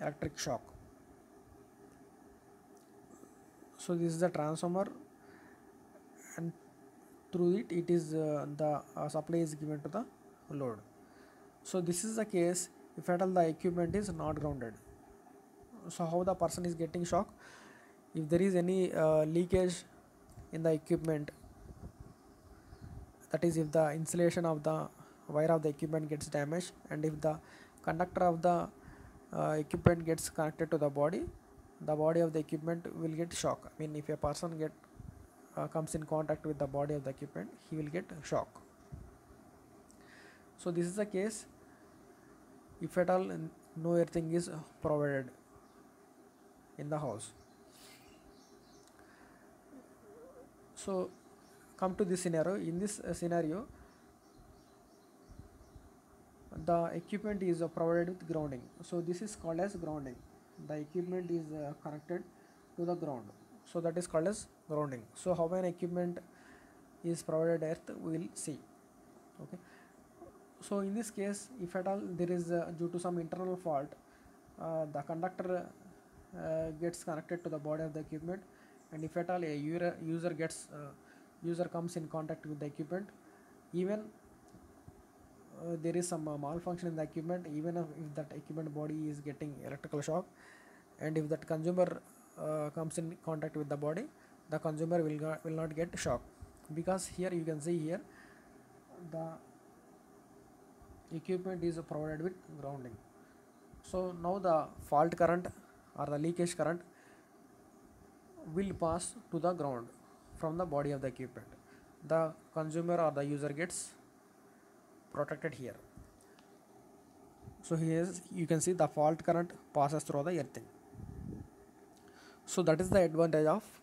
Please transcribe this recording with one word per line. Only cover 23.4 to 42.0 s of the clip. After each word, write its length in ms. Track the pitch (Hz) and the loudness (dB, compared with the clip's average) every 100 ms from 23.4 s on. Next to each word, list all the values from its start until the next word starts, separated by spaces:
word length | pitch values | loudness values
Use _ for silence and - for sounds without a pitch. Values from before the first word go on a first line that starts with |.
is 140 | 175 160 | 2 2
if 120 | 151 | 4
the 220 | 160 156 | 4 4
insulation 540 | 156 160 175 170 175 170 | 2 0 4 4 6 2
of 160 | 151 | 2
the 260 | 156 156 151 - - - - | 2 0 -2 -8 -20 -18 -2
wire 240 | 151 160 | 2 6
of 80 | 165 | 6
the 60 | 156 | 4
equipment 400 | 147 156 160 151 | 0 0 0 0
gets 200 | 147 - | -4 -2
damaged, 440 | 151 143 170 175 - - | 0 0 0 -4 -10 -8
and 160 | 156 | -2
if 160 | 156 151 | 0 2
the 180 | 151 156 - - - - | 0 0 -6 -20 -20 -6
conductor 400 | - 160 180 190 | -4 0 0 4
of 180 | 180 165 | 4 6
the, 260 | 175 175 170 - - - - - - 160 | 4 4 2 -6 -18 -18 -20 -20 -8 -2
uh, 140 | 151 156 | 2 2
equipment 480 | 151 170 175 170 165 | 0 6 8 8 4
gets 240 | 160 - | 0 -2
connected 400 | - 156 - 160 | -2 -2 0 0
to 80 | 160 | 2
the 100 | 147 | 2
body, 360 | 139 151 214 349 - - - - - | 4 2 2 -4 -8 -18 -20 -20 -8
the 120 | 156 | -2
body 260 | 151 156 170 | 2 4 6
of 120 | 165 | 4
the 60 | 156 | 2
equipment 480 | 151 156 160 170 - 165 | -2 -2 -2 -2 -4 -4
will 180 | 165 | -4
get 160 | 156 170 | -2 -2
shock. 360 | - 151 - - - | 0 0 0 -4 -8
I 40 | |
mean, 120 | 156 | -6
if 140 | 151 147 | -6 -4
a 80 | 151 | -2
person 400 | 147 143 175 160 | -2 -2 -4 -4
get, 160 | 156 - - - - - - - - | -6 -6 -18 -16 -16 -16 -20 -20 -12
uh, 120 | - 151 | -6 -2
comes 280 | 165 160 | -2 -2
in 100 | 160 | -4
contact 420 | 156 156 156 156 156 | 0 0 0 -2 -2
with 120 | 147 | -2
the 80 | 139 | 0
body 280 | 139 147 | 0 0
of 100 | 147 | -2
the 60 | 135 | -4
equipment, 400 | 135 147 160 208 - - | -6 -8 -8 -10 -12 -8
he 80 | 156 | -6
will 140 | 151 | -4
get 160 | 170 - 170 | -4 -6 -10
shock. 260 | - 139 107 - - - - - - - - - - - - - - - - - - - - - | -2 0 0 -8 -20 -20 -16 -14 -14 -20 -20 -20 -20 -20 -20 -20 -20 -20 -20 -20 -20 -20 -20 -6
So 140 | 185 | -2
this 160 | 170 175 | 0 0
is 100 | 196 | 0
the 80 | |
case 400 | 208 185 214 220 - - - - - - | -2 0 -2 -4 -12 -20 -20 -20 -20 -20